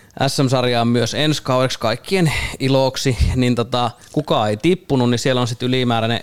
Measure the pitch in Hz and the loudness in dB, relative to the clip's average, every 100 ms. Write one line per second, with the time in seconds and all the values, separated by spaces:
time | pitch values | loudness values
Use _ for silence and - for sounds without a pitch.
0 | - - 139 - 135 131 123 120 117 120 | -14 -4 -2 0 0 2 0 2 2 2
1 | 117 110 151 147 - 127 127 - 113 120 | 0 0 -2 -2 0 0 0 -2 -4 -4
2 | - 190 160 - - - 131 135 131 - | -2 0 0 0 -6 -4 0 2 2 0
3 | 139 113 - 127 123 117 117 123 120 - | -2 2 2 2 0 0 -2 -2 -2 -6
4 | - 151 143 151 107 104 165 185 - 135 | -8 -6 -2 0 0 0 0 0 0 0
5 | 123 120 139 127 120 117 127 127 123 113 | 2 2 0 0 -2 -2 -2 0 0 0
6 | 113 117 | 0 -2